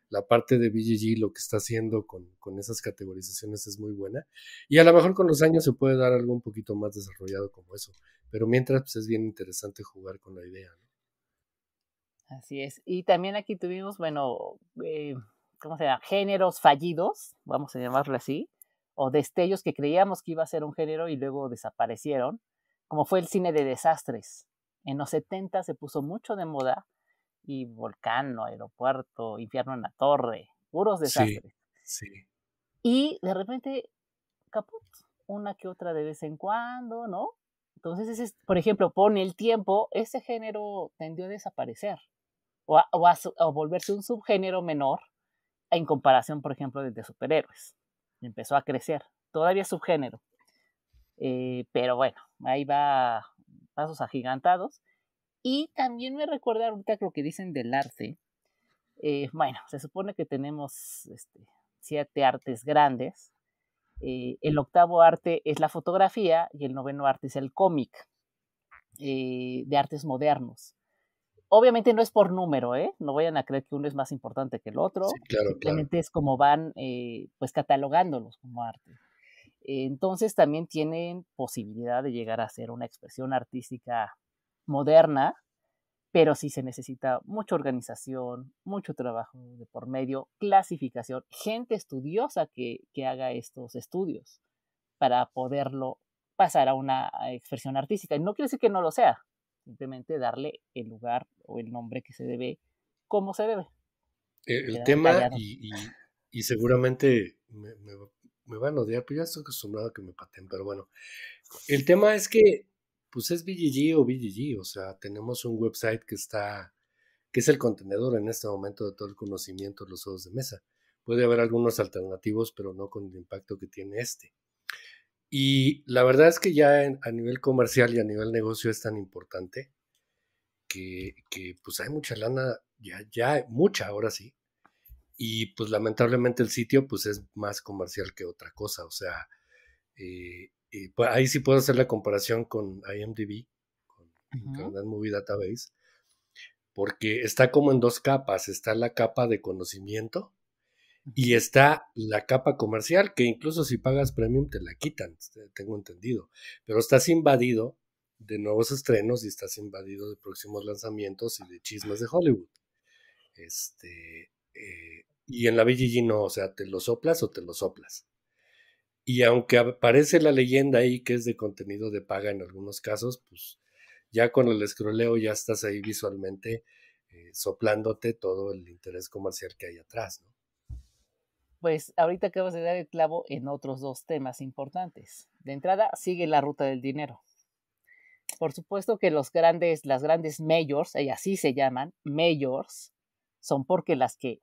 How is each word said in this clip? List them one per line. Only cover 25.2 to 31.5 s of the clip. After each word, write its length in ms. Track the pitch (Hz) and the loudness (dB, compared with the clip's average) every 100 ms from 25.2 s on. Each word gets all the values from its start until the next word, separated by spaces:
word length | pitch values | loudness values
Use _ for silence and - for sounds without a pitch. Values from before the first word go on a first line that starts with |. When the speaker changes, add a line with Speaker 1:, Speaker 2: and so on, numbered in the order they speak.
| - 190 190 190 | -4 -8 -6 -4
Speaker 2:
se 120 | 175 | -6
puso 280 | 147 143 151 | -10 -8 -6
mucho 340 | 143 214 - 208 | -6 -8 -8 -8
de 100 | 160 | -6
moda, 400 | 147 131 170 - _ _ _ _ _ | -4 -2 -2 -8 _ _ _ _ _
y 220 | - 135 120 | -12 -10 -10
Volcano, 760 | 113 117 104 117 120 139 117 | -10 -12 -8 -4 -2 -2 -6
Aeropuerto, 960 | 110 110 110 - 127 135 - - 113 107 | -8 -10 -16 -4 -2 -2 -6 -10 -10 -10
Infierno 360 | 110 131 127 | -8 -6 -6
en 80 | 127 | -8
la 100 | 104 - | -10 0
Torre, 500 | 135 143 123 110 - _ _ | 2 4 0 -4 -12 _ _
puros 300 | 160 208 185 | -2 0 0
Speaker 1:
Sí, 40 | |
Speaker 2:
desastres. 500 | 147 139 110 104 - | 0 2 2 0 -12